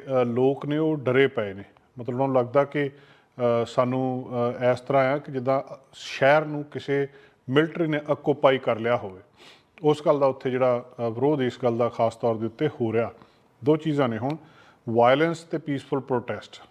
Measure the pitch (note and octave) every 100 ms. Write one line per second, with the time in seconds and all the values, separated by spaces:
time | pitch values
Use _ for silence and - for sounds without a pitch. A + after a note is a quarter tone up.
0 | C#3 C3 A#2+ A#2+ C3 C3+ C#3+ D3+ D#3+ D#3
1 | B2+ B2+ C3+ A#2+ G#2 G2 G2 _ _ B2
2 | A#2 B2 C3+ C3 A#2+ C#3 C#3+ D3+ C#3 C#3
3 | - _ _ - A#2+ A#2 A#2 - B2+ C3
4 | C3 B2+ B2 B2 A#2+ B2 B2 B2 - C3+
5 | C3 D3 D3 C3 B2 C3+ - - _ -
6 | - - C3+ D3+ D3+ D3 D3 C3 - C#3
7 | C#3 - - _ - C3+ D#3+ F3 D#3+ D3
8 | D3+ C#3 D#3 C#3+ C#3 C3 B2+ A2 A#2 A#2+
9 | G2+ F#2 - _ - - _ _ D3+ D3
10 | E3+ D3 C#3 C3 C3+ B2 B2+ A#2+ A#2+ -
11 | A#2 A2+ C#3 D3+ B2 - B2 A#2 A#2 -
12 | A2+ - A#2 A2 A2 - D#3 - A2+ A2+
13 | G#2+ - - _ _ _ B2 D#3 D#3+ C#3+
14 | B2+ A2 C3 D#3 - - - _ - A2+
15 | A#2+ C#3 E3 D#3+ - D#3+ C#3+ C3+ - C#3
16 | C3+ B2 A#2 G2+ - - -